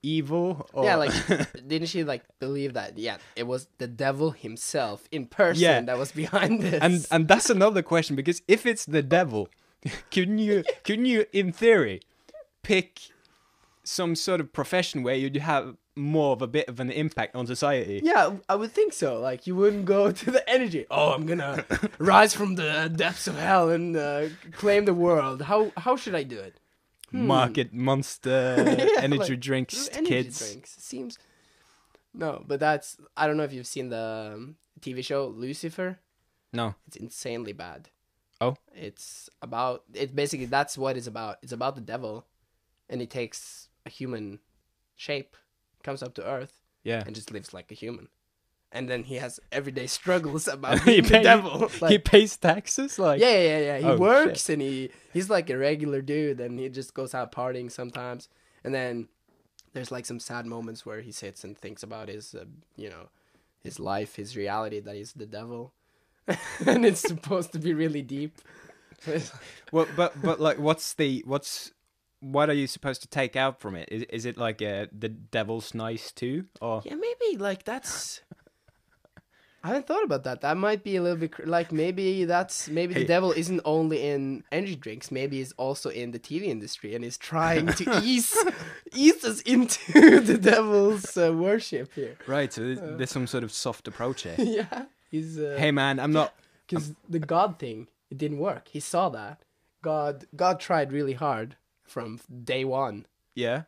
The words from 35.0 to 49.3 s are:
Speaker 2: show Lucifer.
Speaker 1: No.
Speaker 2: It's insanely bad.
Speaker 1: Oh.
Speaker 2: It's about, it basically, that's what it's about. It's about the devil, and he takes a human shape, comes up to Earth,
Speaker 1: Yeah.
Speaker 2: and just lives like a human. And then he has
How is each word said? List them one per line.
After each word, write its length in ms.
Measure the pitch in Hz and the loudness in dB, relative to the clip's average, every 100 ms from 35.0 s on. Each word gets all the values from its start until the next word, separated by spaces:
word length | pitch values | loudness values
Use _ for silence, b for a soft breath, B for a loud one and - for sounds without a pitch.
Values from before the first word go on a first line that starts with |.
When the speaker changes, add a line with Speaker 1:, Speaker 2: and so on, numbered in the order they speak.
Speaker 2:
show 260 | 131 139 135 | -4 -4 -4
Lucifer. 720 | 107 127 147 165 165 185 185 _ _ _ _ _ | -6 -10 -8 -10 -8 -8 -8 _ _ _ _ _
Speaker 1:
No. 240 | 117 113 98 _ | -6 -6 -6 _
Speaker 2:
It's 100 | - | -18
insanely 560 | 113 - 131 117 110 | -16 -12 -10 -10 -10
bad. 340 | 98 87 69 - _ _ _ _ _ | -14 -16 -18 -20 _ _ _ _ _
Speaker 1:
Oh. 160 | 123 143 _ | -4 -4 _
Speaker 2:
It's 560 | 190 131 - - - - _ | -16 -16 -16 -20 -20 -20 _
about, 420 | 117 113 127 123 _ | -10 -4 -4 -6 _
it 200 | 113 135 | -8 -6
basically, 340 | 139 143 147 123 | -4 -4 -4 -2
that's 300 | 139 147 - | -2 -2 -4
what 200 | 135 127 | -4 -4
it's 100 | 120 | -8
about. 300 | 113 110 - | -10 -10 -12
It's 120 | 123 | -12
about 220 | 120 127 135 | -6 -6 -6
the 60 | |
devil, 440 | 110 117 117 107 _ _ _ _ _ _ _ | -10 -8 -8 -12 _ _ _ _ _ _ _
and 100 | - | -10
he 80 | 120 | -8
takes 600 | 131 117 - - - - _ - | -8 -8 -10 -18 -20 -20 _ -20
a 40 | |
human 500 | - 131 117 104 101 _ _ _ _ _ _ | -12 -10 -10 -12 -16 _ _ _ _ _ _
shape, 400 | - 139 135 _ _ _ _ _ | -8 -8 -8 _ _ _ _ _
comes 180 | - 139 | -10 -10
up 140 | 127 - | -10 -10
to 100 | 90 | -6
Earth, 340 | 135 135 _ _ _ | -6 -8 _ _ _
Speaker 1:
Yeah. 200 | 113 113 107 | -6 -6 -6
Speaker 2:
and 80 | 110 | -12
just 160 | 107 | -12
lives 220 | 107 - | -14 -14
like 160 | 92 - | -20 -18
a 40 | 107 | -14
human. 320 | 113 120 131 _ _ _ _ _ _ | -12 -12 -18 _ _ _ _ _ _
And 180 | 120 127 | -10 -6
then 140 | 123 | -6
he 120 | 120 127 | -6 -10
has 220 | 123 | -10